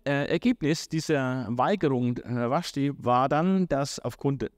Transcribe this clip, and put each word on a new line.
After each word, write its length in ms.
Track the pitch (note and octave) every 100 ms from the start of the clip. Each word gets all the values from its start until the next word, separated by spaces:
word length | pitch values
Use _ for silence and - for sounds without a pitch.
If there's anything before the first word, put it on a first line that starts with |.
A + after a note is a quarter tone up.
äh, 240 | - C#3+ C#3+
Ergebnis 600 | D#3 A#3+ B3 D3 D#3+ -
dieser 580 | D#3 - D3 B2+ C3 G#2+
Weigerung, 680 | A#2+ C#3+ G3+ D3+ B2+ B2 A#2+
äh, 300 | - A#2+ A#2+
Vashti 440 | D3+ - C#3+ C#3 C#3
war 320 | B2 B2 C3+
dann, 400 | D3 F3+ F#3+ F3+
dass 320 | C#3 C#3 -
aufgrund 500 | B2 - C#3+ C#3 -